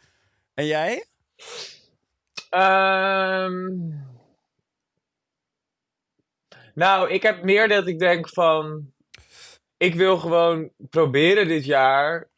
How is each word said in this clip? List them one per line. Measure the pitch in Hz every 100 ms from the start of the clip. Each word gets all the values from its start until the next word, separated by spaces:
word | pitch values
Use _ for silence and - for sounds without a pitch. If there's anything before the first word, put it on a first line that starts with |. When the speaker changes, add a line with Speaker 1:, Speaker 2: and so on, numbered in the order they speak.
| _ _ _ _ _
Speaker 1:
En | - 151
jij? | 151 170 247 466 _ _ _ - - - - _ _ _ _ _ - -
Speaker 2:
Ehm, | 185 190 190 190 190 196 190 190 190 185 185 185 185 165 147 135 120 _ _ _ _ _ _ _ _ _ _ _ _ _ _ _ _ _ _ _ _ _ _ _ - _
nou, | - 185 190 180
ik | 190
heb | 220 180
meer | 185 202 220
dat | 208 180
ik | 165
denk | 180 175 160
van, | - 165 156 156 156 147 _ _ - _ - - _ _ -
ik | 180
wil | 165 190 180
gewoon | 165 170 170 165 156 _ -
proberen | 160 151 139 165 202 180
dit | 160
jaar. | 135 139 131 139 147 170 -